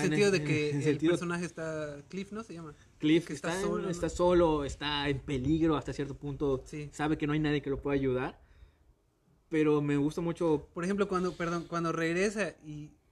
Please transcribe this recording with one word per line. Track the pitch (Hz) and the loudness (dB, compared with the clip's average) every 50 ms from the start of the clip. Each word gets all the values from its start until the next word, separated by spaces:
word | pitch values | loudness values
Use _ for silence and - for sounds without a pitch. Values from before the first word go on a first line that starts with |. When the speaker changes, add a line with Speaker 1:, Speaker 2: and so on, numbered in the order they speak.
| 147 | 2
Speaker 1:
el | - | 2
sentido | 151 175 208 202 | 4 4 4 6
Speaker 2:
en | 190 | 4
Speaker 1:
de | 175 | 4
Speaker 2:
el, | 151 | 2
Speaker 1:
que | 147 151 151 151 147 | 2 2 2 2 0
Speaker 2:
en | 147 | 0
el | 143 135 | 0 2
Speaker 1:
el | |
Speaker 2:
sentido | 151 143 151 156 165 175 | 2 2 4 4 2 2
Speaker 1:
personaje | 165 180 175 175 170 180 | 2 0 -2 -4 -4 -4
está, | 160 - - 160 160 160 156 151 147 143 143 143 - | -6 -8 -8 -8 -6 -6 -6 -8 -8 -10 -12 -16 -12
Cliff, | - 185 196 196 208 | -10 -10 -10 -10 -10
¿no? | 214 226 | -12 -12
Se | - 170 | -12 -14
llama. | 170 165 151 147 - - - _ - | -14 -14 -14 -16 -18 -20 -20 _ 0
Speaker 2:
Cliff | - 151 156 165 160 | 4 6 6 6 4
Speaker 1:
Que | - 160 | 0 -8
Speaker 2:
está | 135 - 170 | -6 -4 -4
Speaker 1:
está | 170 190 196 | -2 -2 -2
Speaker 2:
en, | |
Speaker 1:
solo, | 202 202 208 196 | -2 -2 -2 -2
¿no? | 190 | -2
Speaker 2:
está | 170 175 170 160 | -4 -2 -2 -4
solo, | - - 175 180 180 175 175 160 156 151 143 | 0 2 4 6 6 6 6 6 4 2 -2
está | 131 - - 143 147 147 143 143 143 | -4 -6 -6 -4 -4 -2 -2 0 -2
en | 139 127 | -2 -2
peligro | - - 143 127 123 143 160 160 165 165 151 | -4 -4 -4 -2 0 2 2 2 4 2 2
hasta | 139 123 - 131 | 2 -2 -4 -6
cierto | - 147 143 131 | -6 -6 -6 -6
punto, | - - 143 139 131 151 139 135 127 135 | -10 -8 -8 -6 -2 0 0 0 -2 -4
Speaker 1:
Sí. | - - 151 147 143 - | -8 -12 -10 -10 -10 -8
Speaker 2:
sabe | - 151 151 156 | -4 0 0 0
que | 151 156 | 0 0
no | 147 147 | 0 0
hay | 156 | 2
nadie | 151 147 147 147 139 | 2 2 0 0 0
que | 135 | -2
lo | 139 127 | -6 -4
pueda | - 143 143 | -2 0 0
ayudar, | 139 135 131 127 127 135 165 - - - _ - - - - _ _ _ _ _ _ _ _ _ _ _ _ _ _ _ - | 2 2 2 0 0 -2 -4 -6 -10 -20 _ -20 -20 -20 -20 _ _ _ _ _ _ _ _ _ _ _ _ _ _ _ -2
pero | 165 156 151 156 151 147 147 | 2 4 4 6 4 4 4
me | 143 143 | 2 2
gusta | 143 143 151 151 185 | 2 2 0 -2 -2
mucho | 170 165 165 - 175 165 156 143 - - - | -2 -2 -2 0 2 2 2 0 -2 -6 -10
Speaker 1:
Por | 180 170 | -6 -4
ejemplo, | 185 208 196 196 196 | -2 0 0 0 0
cuando, | 190 180 185 180 156 | 0 0 0 -2 -2
perdón, | - 175 165 175 170 165 - | -2 -4 -2 -2 -4 -6 -4
cuando | 170 170 170 165 160 | -4 -4 -2 -2 -2
regresa | 160 165 165 170 180 196 220 202 220 196 160 - _ - | 0 0 0 0 0 0 0 0 -2 -4 -4 -6 _ -16
y | 156 151 147 151 151 - _ _ _ | -14 -14 -14 -14 -16 -18 _ _ _